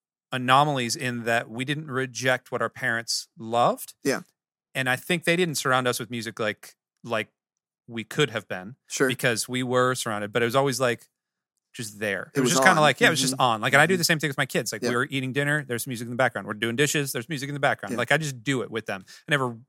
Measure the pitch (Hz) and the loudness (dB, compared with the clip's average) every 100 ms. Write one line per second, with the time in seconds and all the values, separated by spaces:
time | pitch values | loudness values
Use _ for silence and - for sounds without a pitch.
0 | _ _ _ 127 127 131 151 135 120 143 | _ _ _ -2 4 6 6 2 -2 -2
1 | 127 120 113 117 127 113 131 151 156 127 | -4 -2 0 0 0 -6 -4 -6 -6 -6
2 | 131 113 131 127 - 120 117 - 127 113 | -6 -2 0 0 -2 -4 -4 -4 -2 -2
3 | 113 - - - 113 120 139 254 - - | -4 -8 -8 -14 -2 2 2 2 -8 -6
4 | 139 120 - _ _ _ _ 135 127 127 | -4 -4 -6 _ _ _ _ -4 -2 -2
5 | - 175 - 170 175 135 139 127 123 117 | -2 -2 0 2 0 -2 0 2 2 -2
6 | 107 120 110 107 107 104 - - _ _ | -4 -8 -8 -4 -4 -4 -12 -20 _ _
7 | 117 110 107 _ _ _ _ _ - 113 | -6 -4 -4 _ _ _ _ _ -12 -10
8 | 107 - 143 110 - 92 95 127 - - | -6 -2 -2 -2 -6 -10 -10 -18 -8 -2
9 | 131 120 131 110 - 127 127 127 127 127 | 0 2 0 0 -2 -2 0 2 2 0
10 | 120 104 104 120 117 135 139 117 127 117 | -4 -4 -2 0 2 4 2 2 0 0
11 | _ _ _ _ _ _ _ - 110 104 | _ _ _ _ _ _ _ -12 -12 -6
12 | 107 95 - - 131 170 185 165 151 - | -4 -4 -4 0 2 4 6 6 4 6
13 | 226 156 185 135 127 110 127 139 160 185 | 4 4 0 2 2 2 4 6 6 4
14 | 165 160 156 135 135 180 - 110 120 120 | 2 0 -2 -2 -2 -2 -4 -4 -2 0
15 | 139 135 131 127 143 147 139 117 - 117 | -2 -4 -2 -2 0 -2 -2 -6 -6 -8
16 | 120 120 127 107 98 107 113 117 147 156 | -4 0 0 0 -6 -4 -2 2 2 0
17 | 139 131 113 143 139 143 139 113 101 120 | -2 -6 -6 -6 -6 0 0 0 -4 -2
18 | 120 151 151 127 110 131 98 110 110 98 | 0 0 0 -4 -2 -2 -2 -6 -6 -8
19 | - - - 147 127 113 | -12 -14 -2 0 0 -4